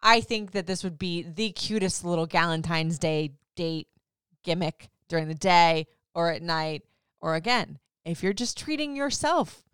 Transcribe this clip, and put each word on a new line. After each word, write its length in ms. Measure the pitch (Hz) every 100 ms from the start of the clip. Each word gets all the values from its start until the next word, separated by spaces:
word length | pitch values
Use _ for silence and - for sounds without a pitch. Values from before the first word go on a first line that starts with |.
I 180 | 214 233
think 300 | 220 220 208
that 160 | 202 175
this 160 | 185
would 160 | 185 160
be 240 | 185 170
the 300 | 170 160 220
cutest 520 | 180 - 214 190 -
little 220 | 175 175 165
Galentine's 720 | 170 170 160 165 165 160 165
Day 340 | 165 156 151 139 _
date 320 | - 170 160 - _ _ _ _ _
gimmick 460 | - 165 190 - - _ _
during 200 | 165 156
the 60 |
day 520 | 160 190 175 170 160 156 _ _
or 160 | - 170
at 120 | 160
night. 400 | 170 160 156 151 - _ _ _
Or 160 | 160 160
again, 420 | 175 240 - 147 _ _
if 180 | - 170
you're 100 | 185
just 260 | 196 247 -
treating 380 | - 302 294 277
yourself 680 | 277 - 302 339 339 - _